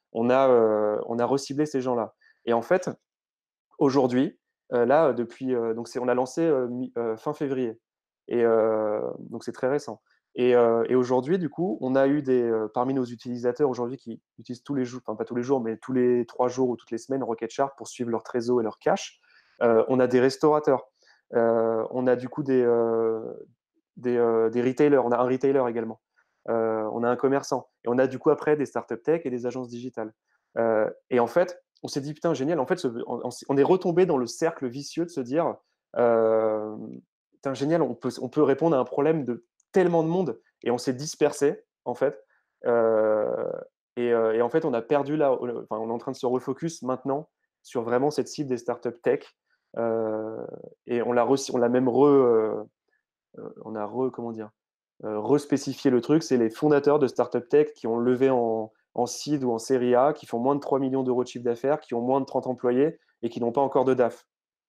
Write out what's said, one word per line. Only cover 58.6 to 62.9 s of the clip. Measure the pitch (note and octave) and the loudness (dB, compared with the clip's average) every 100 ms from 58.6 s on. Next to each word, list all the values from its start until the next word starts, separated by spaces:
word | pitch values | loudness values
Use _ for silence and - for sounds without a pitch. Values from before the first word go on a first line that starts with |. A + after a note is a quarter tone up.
| A2 _ _ | -6 _ _
en | - A#2+ | -4 -4
seed | - D3 D3 | -6 -4 -2
ou | B2+ | -2
en | A2+ | -2
série | - C3 B2 | 0 0 4
A, | B2 C#3+ | 4 4
qui | D3+ | 0
font | - A#2 | -6 -2
moins | C3 | 0
de | C#3+ | 0
trois | - C3+ | 0 -2
millions | C3+ C3+ | 0 -2
d'euros | B2+ B2 | 0 -2
de | B2 | -2
chiffre | B2 | -4
d'affaires, | A#2+ A#2 C3+ D3+ | -4 -2 -2 -2
qui | - | -4
ont | A#2 | -4
moins | B2 C3+ | 0 0
de | |
trente | C3+ C3 B2+ | -2 -4 -4
employés | B2 B2 B2 D#3 | -2 0 2 0